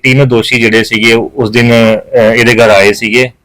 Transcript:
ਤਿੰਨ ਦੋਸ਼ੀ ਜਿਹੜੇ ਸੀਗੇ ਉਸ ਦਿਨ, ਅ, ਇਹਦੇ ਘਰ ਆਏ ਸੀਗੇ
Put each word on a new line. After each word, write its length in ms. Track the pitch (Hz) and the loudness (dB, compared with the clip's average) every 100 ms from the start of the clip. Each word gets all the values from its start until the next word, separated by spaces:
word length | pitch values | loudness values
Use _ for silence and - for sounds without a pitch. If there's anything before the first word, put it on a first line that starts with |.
ਤਿੰਨ 240 | 131 131 135 | -2 0 2
ਦੋਸ਼ੀ 340 | 120 107 123 | 0 -2 -2
ਜਿਹੜੇ 220 | 113 110 | 0 0
ਸੀਗੇ 300 | 110 110 113 | -2 -2 0
ਉਸ 380 | 113 104 - 110 | 0 -2 -6 -4
ਦਿਨ, 220 | 117 117 | 0 0
ਅ, 600 | 117 113 107 - 123 110 113 | 2 2 0 -2 0 0 0
ਇਹਦੇ 180 | 117 | 0
ਘਰ 160 | 113 113 | 2 2
ਆਏ 240 | 101 101 | 2 2
ਸੀਗੇ 380 | 101 110 117 127 - | -2 -2 -2 -4 -6